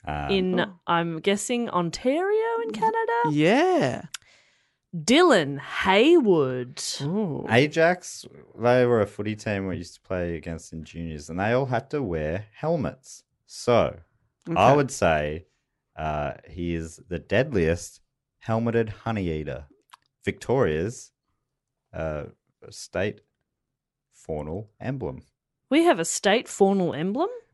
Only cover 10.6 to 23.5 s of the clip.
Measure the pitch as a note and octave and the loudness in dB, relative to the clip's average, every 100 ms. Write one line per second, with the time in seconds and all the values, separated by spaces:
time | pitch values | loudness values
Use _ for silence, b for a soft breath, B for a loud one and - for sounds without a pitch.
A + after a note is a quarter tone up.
10.6 | - E2 D#2 E2 E2 D#2 D2 E2+ G#2 B2 | -10 -14 -14 -10 -10 -10 -10 -4 0 0
11.6 | C3+ A#2+ - D3+ A#2+ E2 D2+ F2+ G#2+ - | 0 -4 -4 -6 -4 -4 -4 -6 -8 -8
12.6 | D#3 E3 F2 - - - _ _ _ - | -4 -2 -4 -8 -20 -20 _ _ _ -8
13.6 | - A#2 D2+ - _ _ _ _ - E3+ | 2 4 4 -2 _ _ _ _ -4 4
14.6 | A#2+ D3 C3 - F2+ D#2 D2+ D#2+ - _ | 6 6 2 0 2 2 0 -6 -12 _
15.6 | _ _ _ - D#2 D2+ C#2+ - - D#2+ | _ _ _ -8 -6 -4 -6 -8 -16 -8
16.6 | F2 E2 E2 - - F2 - G2+ D3+ A2 | -4 -4 -6 -14 -10 -10 0 0 2 2
17.6 | D#2+ E2+ - - _ _ _ _ - A2+ | 2 0 -4 -20 _ _ _ _ -4 -2
18.6 | A#2 A#2 A2 - - A2 F2+ D#2 D2 B1+ | 2 0 0 -4 -6 -2 -2 -4 -6 -10
19.6 | D2+ _ _ - _ _ - - - B2+ | -14 _ _ -20 _ _ -6 -6 -2 2
20.6 | G2 D#2 F#2+ B2 - _ _ _ _ _ | 2 2 -2 -6 -20 _ _ _ _ _
21.6 | _ _ _ - D#2+ D2+ - _ _ _ | _ _ _ -8 -6 -6 -10 _ _ _
22.6 | - - - F#2 G2+ - _ _ _ | -20 -20 -8 -2 -2 -4 _ _ _